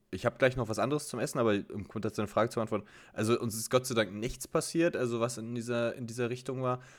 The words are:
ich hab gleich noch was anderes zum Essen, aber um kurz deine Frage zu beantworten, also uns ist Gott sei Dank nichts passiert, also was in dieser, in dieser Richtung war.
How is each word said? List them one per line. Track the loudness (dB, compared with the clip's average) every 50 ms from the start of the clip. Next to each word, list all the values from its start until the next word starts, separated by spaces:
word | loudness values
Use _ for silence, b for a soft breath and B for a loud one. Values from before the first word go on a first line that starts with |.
| _ _
ich | -4 -2 0
hab | 0 2 4
gleich | 2 4 4
noch | 2 -2 -2
was | 0 0
anderes | 2 2 0 0 -2 -4
zum | -4 -2
Essen, | -2 0 2 4
aber | 4 6 4 4 2 -4 -8
um | -10 -8
kurz | -8 -6 -4 -4 -2 -2
deine | -2 -4
Frage | 0 2 2 2 2
zu | 2
beantworten, | -2 -2 0 -2 -2 -4 B B B B B
also | B 0 2 2 2 2
uns | 0 -2 -4
ist | -4 0 2
Gott | 2 2 2
sei | 2 2
Dank | 2 2 0 -2
nichts | -6 -6 -6 -6 -8 -6 -2
passiert, | -2 -2 0 0 2 2 2 2 2
also | 0 0 0 0 0
was | 0 -2 -2
in | -4 -8 -6 -6
dieser, | -4 -2 -2 0 0 0 0 -2
in | -4 -8
dieser | -6 -4 -2 -2 -2
Richtung | -2 -4 -6 -6 -4 0
war. | 0 0 0 -2 B B B